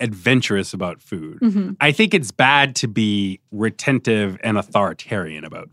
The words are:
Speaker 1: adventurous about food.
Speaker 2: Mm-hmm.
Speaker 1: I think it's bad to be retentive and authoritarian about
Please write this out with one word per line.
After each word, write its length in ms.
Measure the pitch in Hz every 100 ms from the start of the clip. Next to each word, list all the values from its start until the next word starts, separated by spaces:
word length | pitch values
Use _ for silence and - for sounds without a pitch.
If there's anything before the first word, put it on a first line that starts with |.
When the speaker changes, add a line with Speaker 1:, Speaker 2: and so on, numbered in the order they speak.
Speaker 1:
adventurous 720 | 120 101 120 131 - 101 92
about 300 | 92 90 -
food. 360 | - 92 78 -
Speaker 2:
Mm-hmm. 320 | 233 202 185 196
Speaker 1:
I 100 | 147
think 220 | 143 220
it's 160 | 190 113
bad 440 | - 131 143 139 123
to 120 | 120
be 520 | 107 107 101 98 95 _
retentive 880 | 104 110 - - 131 - 110 98 95
and 140 | 113 107
authoritarian 880 | 92 107 95 82 - 104 80 78
about 240 | 80 87 -